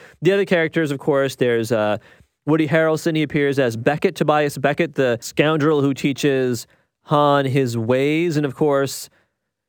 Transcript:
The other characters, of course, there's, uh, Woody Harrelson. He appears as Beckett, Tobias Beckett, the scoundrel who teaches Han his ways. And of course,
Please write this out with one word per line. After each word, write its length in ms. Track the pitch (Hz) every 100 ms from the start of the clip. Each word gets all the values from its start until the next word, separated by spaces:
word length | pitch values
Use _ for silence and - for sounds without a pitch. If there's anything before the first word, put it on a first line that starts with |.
| - -
The 120 | 160
other 120 | 196
characters, 460 | 196 175 156 165 151
of 80 | 139
course, 380 | - 139 135 -
there's, 360 | 123 117 110
uh, 260 | 117 107 101 - - _ _
Woody 240 | - 156 160
Harrelson. 480 | 160 160 156 170 156
He 60 |
appears 360 | 139 156 143 135
as 180 | 127 113
Beckett, 400 | 135 147 196 -
Tobias 420 | 151 151 147 139
Beckett, 380 | 139 147 160 147
the 200 | 131 117
scoundrel 580 | - - 151 160 151 147
who 140 | 139
teaches 720 | 135 147 127 147 135 127 120 - _ _ _
Han 420 | - 147 147 143 135
his 320 | 139 127 117
ways. 580 | 110 127 143 156 175 147
And 80 |
of 100 | 143
course, 540 | - 151 139 135 - - _ _ _ _ _